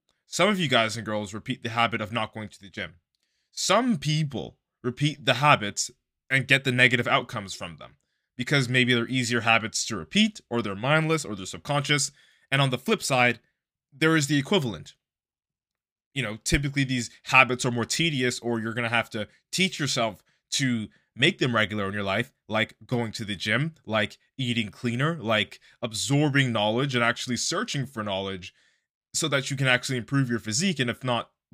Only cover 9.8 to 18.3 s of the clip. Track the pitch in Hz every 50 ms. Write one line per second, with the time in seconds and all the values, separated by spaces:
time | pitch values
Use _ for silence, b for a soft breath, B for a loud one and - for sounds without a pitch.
9.8 | - - 113 90 80 - - 202 220 214 - - _ - 120 117 104 104 95 101
10.8 | 120 139 156 160 156 156 160 151 - - 107 92 95 - - 82 - - 143 143
11.8 | 139 - 190 147 - - b b b b b b b b 135 139 139 135 127 -
12.8 | - - 131 127 - - 139 123 123 120 113 - _ _ _ _ _ _ _ _
13.8 | _ _ 143 131 160 160 160 156 143 139 151 139 135 - 208 180 135 113 92 73
14.8 | - - - _ _ _ _ _ _ _ _ _ _ _ _ _ _ _ _ _
15.8 | _ _ _ _ _ _ - 139 120 104 110 - - - 160 147 143 143 139 143
16.8 | 135 127 131 123 113 b b b b - - 131 131 120 127 123 - 127 120 120
17.8 | 110 - - - 165 170 147 127 127 123